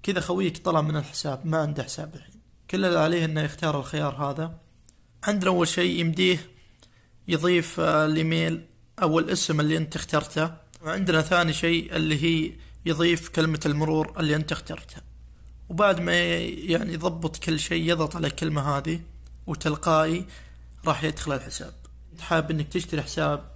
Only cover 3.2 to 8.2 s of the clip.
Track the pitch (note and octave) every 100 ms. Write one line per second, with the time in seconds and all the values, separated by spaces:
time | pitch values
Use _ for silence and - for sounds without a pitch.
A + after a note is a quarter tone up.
3.2 | D#3+ D3+ D3+ - E3 D3 C3 D#3 D3 C3+
4.2 | C#3+ C#3 D#3+ E3 - _ - _ _ _
5.2 | - G#3 F#3 F3+ E3 - F3+ F3 E3 E3
6.2 | F#3 F3+ - - - _ - _ _ -
7.2 | - D#3+ F3 F3+ E3+ - D#3+ D#3 D#3 D#3